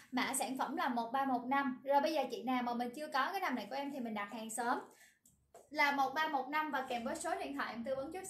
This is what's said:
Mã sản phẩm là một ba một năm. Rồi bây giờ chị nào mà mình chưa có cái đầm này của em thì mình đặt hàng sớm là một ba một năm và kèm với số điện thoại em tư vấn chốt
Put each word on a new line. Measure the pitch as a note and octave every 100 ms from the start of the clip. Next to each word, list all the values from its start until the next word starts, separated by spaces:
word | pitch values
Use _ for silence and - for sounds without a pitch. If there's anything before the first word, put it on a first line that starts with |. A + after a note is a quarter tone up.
| -
Mã | B3+ G#3
sản | C4 A#3+ C4
phẩm | A#3 D#4+
là | D#4
một | A#3 A#3
ba | C4+ C4+
một | A#3+ B3
năm. | C#4 C#4 B3+
Rồi | C4+ C#4+
bây | D#4
giờ | D#4 C4
chị | G#3+
nào | A3+ B3+
mà | A#3+
mình | A#3+ B3 C4+
chưa | D4+
có | C4 D4
cái | F#4+
đầm | F4+ A#3+
này | G3+
của | C4+
em | C#4+
thì | C#4+
mình | A#3
đặt | G#3+ G3+
hàng | A#3 A3
sớm | B3+ A#3+ D#4 - - - _ _ _ _ - -
là | D4 D4
một | C4+ C4+
ba | D#4 D#4
một | C#4 C4
năm | D4+ D#4
và | C4+ B3+
kèm | A#3+
với | A#3+ E4
số | E4+ F#4+
điện | C#4+ C#4+
thoại | G#3+
em | A3
tư | A#3 C4+
vấn | D4
chốt | F4+ F#4+